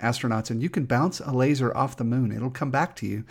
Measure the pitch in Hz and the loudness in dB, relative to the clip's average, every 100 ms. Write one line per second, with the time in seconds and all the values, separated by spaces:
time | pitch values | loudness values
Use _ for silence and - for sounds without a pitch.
0 | 113 123 127 110 - 113 156 - 143 127 | -2 0 0 0 0 -2 -2 -2 2 2
1 | 156 - - 127 135 143 123 - 131 - | 2 0 -2 2 4 4 2 0 -2 -2
2 | 117 123 123 101 123 127 143 131 175 - | 0 2 0 0 -4 -4 -2 0 0 -2
3 | 101 101 - | -6 -4 -8